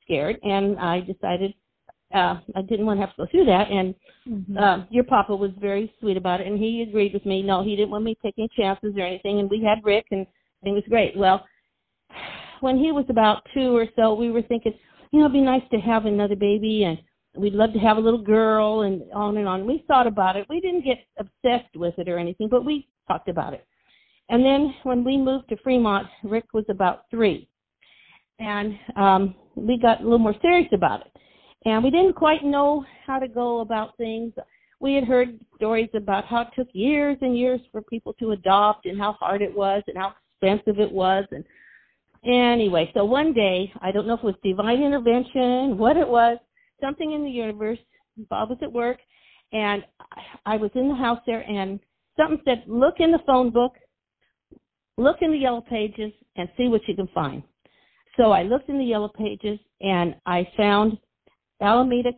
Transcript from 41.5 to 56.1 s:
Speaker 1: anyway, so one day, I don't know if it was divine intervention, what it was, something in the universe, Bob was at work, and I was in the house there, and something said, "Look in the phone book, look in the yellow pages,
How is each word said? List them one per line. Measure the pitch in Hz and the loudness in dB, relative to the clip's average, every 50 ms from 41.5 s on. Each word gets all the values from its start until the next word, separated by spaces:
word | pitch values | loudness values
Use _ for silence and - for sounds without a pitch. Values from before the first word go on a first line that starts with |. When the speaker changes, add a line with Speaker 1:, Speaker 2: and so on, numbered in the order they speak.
| _ _ _ - _ _ _ _ _ _ _ _ _ _ - | _ _ _ -20 _ _ _ _ _ _ _ _ _ _ -2
Speaker 1:
anyway, | 247 247 247 247 240 240 233 214 196 180 160 165 - - | 2 2 4 4 4 2 2 2 2 2 0 0 0 0
so | 202 202 | 0 0
one | 208 254 285 311 320 262 | 2 2 2 2 2 2
day, | 233 202 190 185 180 190 190 - - | 2 2 2 0 0 -4 -6 -8 -8
I | - 185 | -6 -4
don't | 196 208 196 | -2 -2 -2
know | 220 233 | -2 -4
if | 226 | -2
it | 247 | -2
was | 208 190 - - | -4 -4 -2 -2
divine | 196 185 196 202 226 240 269 | -2 -2 0 0 0 2 2
intervention, | 294 277 285 269 233 233 233 247 254 - - 262 254 247 247 254 269 277 202 | 2 0 0 0 2 2 2 2 0 -2 -2 0 2 2 2 0 0 0 0
what | 190 214 247 302 | 2 2 4 4
it | 339 302 | 4 2
was, | 247 240 233 233 233 233 240 _ _ _ _ _ _ _ - | 2 4 4 4 4 2 -2 _ _ _ _ _ _ _ -8
something | 277 269 294 - 320 302 302 | -8 -8 -6 -6 -6 -6 -4
in | 302 294 | -6 -6
the | 277 | -6
universe, | 247 240 226 220 208 208 214 214 233 233 _ _ _ _ _ _ _ 220 214 - | -6 -6 -6 -6 -6 -6 -6 -6 -6 -8 _ _ _ _ _ _ _ -18 -12 -8
Bob | 196 202 220 220 | -6 -4 -4 -4
was | 247 - | -6 -8
at | 311 277 233 | -8 -8 -6
work, | 240 233 247 247 - _ _ _ _ _ _ _ _ _ - - | -4 -4 -4 -4 -8 _ _ _ _ _ _ _ _ _ -8 -6
and | 220 214 202 202 202 - _ _ _ - - - - - - - - - | -4 -2 -2 -4 -4 -6 _ _ _ -20 -20 -20 -20 -20 -20 -20 -12 -6
I | 208 220 | -4 -2
was | 214 214 202 - | -2 -2 -2 -2
in | 254 262 277 | 0 0 0
the | 285 | 0
house | 247 262 233 240 240 - | 0 0 -2 -2 -2 -4
there, | 247 226 226 | -6 -6 -6
and | - - 208 202 190 190 196 202 _ _ _ _ _ _ _ | -6 -6 -6 -4 -4 -6 -8 -10 _ _ _ _ _ _ _
something | - 311 320 311 302 - | 0 0 0 0 -4 -2
said, | 269 240 226 - | -2 -2 -2 -4
"Look | - 226 240 262 330 349 - | -4 0 2 2 2 4 2
in | 330 330 | 2 4
the | 330 330 - | 4 2 4
phone | - 262 254 254 240 | 4 4 4 4 2
book, | 233 240 240 254 - _ _ _ _ _ _ _ _ _ _ _ _ _ _ _ - _ _ _ _ _ _ _ - | 2 2 0 0 -2 _ _ _ _ _ _ _ _ _ _ _ _ _ _ _ -20 _ _ _ _ _ _ _ -4
look | 220 240 294 339 - | 0 0 0 2 2
in | 349 320 | 0 0
the | 311 | 0
yellow | 285 262 247 240 233 | 0 0 -2 -2 -4
pages, | 233 - 240 220 208 214 208 226 214 214 | -8 -6 -6 -4 -4 -6 -6 -8 -10 -10